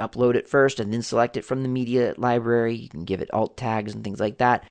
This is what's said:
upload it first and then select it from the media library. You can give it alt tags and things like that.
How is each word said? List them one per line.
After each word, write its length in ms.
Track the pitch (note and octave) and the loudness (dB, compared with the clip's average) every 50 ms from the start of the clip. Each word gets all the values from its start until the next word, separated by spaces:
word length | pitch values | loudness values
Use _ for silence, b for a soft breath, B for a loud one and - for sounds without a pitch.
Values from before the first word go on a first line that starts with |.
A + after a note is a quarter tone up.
upload 340 | A2 A2 - A2+ B2 B2 A#2+ | -8 -6 -2 2 2 4 4
it 140 | A#2+ - - | 2 0 2
first 320 | - C#3+ C#3 C3+ C3 - | 4 4 4 4 2 0
and 120 | A2+ G2+ G#2+ | -4 -2 -2
then 100 | A#2 A2+ | -4 -4
select 340 | - - A#2 A#2 A#2+ - | -2 0 0 0 0 0
it 80 | B2+ - | -4 -6
from 180 | - C3 C3 C3+ | -4 -4 -4 -2
the 60 | B2+ | -2
media 460 | B2+ B2+ B2+ A#2 B2 B2+ B2 A2 - | -2 -2 -2 0 2 2 2 2 0
library. 580 | - A#2+ B2 A#2+ A#2+ A#2 A#2 A#2 A#2 A#2 A2+ A#2 | 0 0 0 0 2 2 2 2 2 2 2 -2
You 140 | A2+ - - | -4 -8 -12
can 160 | - D2+ E2+ | -12 -10 -6
give 160 | F#2+ F#2+ F2 | -4 -4 -4
it 120 | - - - | -4 -2 -2
alt 260 | G#2+ A2 - - - | 0 -2 -2 -4 -6
tags 360 | - A#2+ A2+ A2 G#2 G#2+ A2 | -4 -2 -2 -2 -4 -4 -8
and 80 | A2 G#2+ | -8 -8
things 160 | G#2 F#2+ - | -8 -4 -2
like 200 | G#2+ G#2+ G#2 - | -2 -2 0 2
that. 260 | B2 B2 A#2+ A#2 - - | 2 2 2 2 0 -4